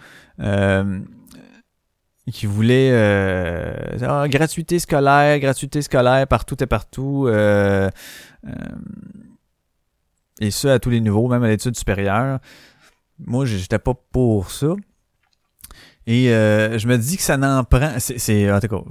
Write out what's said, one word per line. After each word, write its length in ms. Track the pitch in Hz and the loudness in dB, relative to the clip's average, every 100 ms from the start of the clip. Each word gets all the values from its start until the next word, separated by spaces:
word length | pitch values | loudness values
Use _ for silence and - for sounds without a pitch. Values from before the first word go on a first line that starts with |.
| - - _ - | -12 -20 _ -10
euh, 580 | 104 101 98 98 98 95 101 - - - 50 - _ _ _ _ _ _ - | -4 0 2 0 -2 -6 -10 -18 -20 -20 -20 -20 _ _ _ _ _ _ -14
qui 140 | - 104 | -6 -4
voulait, 440 | 101 113 127 131 | 2 4 4 4
euh, 840 | 120 104 101 95 92 85 85 78 - 50 - | 4 4 4 2 -2 -2 -4 -6 -8 -8 -6
ah, 260 | 127 143 147 | -4 -2 0
gratuité 500 | 139 156 - 165 170 | 0 0 -4 -4 -4
scolaire, 600 | - 147 139 143 147 147 | 0 0 4 4 4 2
gratuité 420 | 135 131 139 147 | 0 -2 -4 -6
scolaire 440 | 147 135 123 135 135 | -2 2 4 2 2
partout 300 | 123 - 135 | 0 -2 -6
et 40 | 131 | -4
partout, 600 | 110 - - 135 139 131 | -4 -6 -10 -6 -2 0
euh, 640 | 107 104 101 101 98 98 - - - - _ - | 2 4 4 2 2 -2 -4 -14 -20 -20 _ -16
euh, 60 | - - - - - - - - _ _ _ _ _ _ _ _ _ _ - | -14 -14 -14 -16 -18 -20 -20 -20 _ _ _ _ _ _ _ _ _ _ -6
et 100 | 107 | -4
ce, 180 | - 139 | 0 2
à 100 | 127 | 2
tous 100 | 127 | 2
les 140 | 120 | 0
niveaux, 260 | 110 104 123 | 2 2 2
même 140 | 123 | 2
à 60 | 117 | 2
l'étude 280 | 107 127 113 | 0 -2 -4
supérieure. 640 | - 98 98 104 135 131 - - - _ _ _ _ - | -2 -2 0 0 -2 -4 -10 -20 -20 _ _ _ _ -18
Moi, 260 | - 123 | -6 -4
j-, 140 | 135 98 | -2 -4
j'étais 200 | 90 107 | -4 -4
pas 140 | - 123 _ | -2 -6 _
pour 400 | 127 120 107 87 | -2 0 0 -2
ça. 180 | - 147 202 - _ _ _ _ _ _ _ - - - _ - | -4 -4 -4 -10 _ _ _ _ _ _ _ -20 -20 -20 _ -2
Et, 240 | 120 127 | 2 4
euh, 460 | 113 107 107 110 113 | 4 4 4 2 -2
je 100 | 113 | 0
me 80 | 123 | 0
dis 220 | 120 190 | 0 -4
que 40 | |
ça 140 | - 139 | -2 0
n'en 280 | 139 135 | 0 0
prend, 320 | 120 131 151 120 | 2 2 2 -4
c'est, 200 | - 120 | -8 -6
c'est, 320 | - 104 101 | 0 2 2
en 100 | 101 | 2
tout 80 | 107 | 0
cas, 100 | 101 - | -6 -10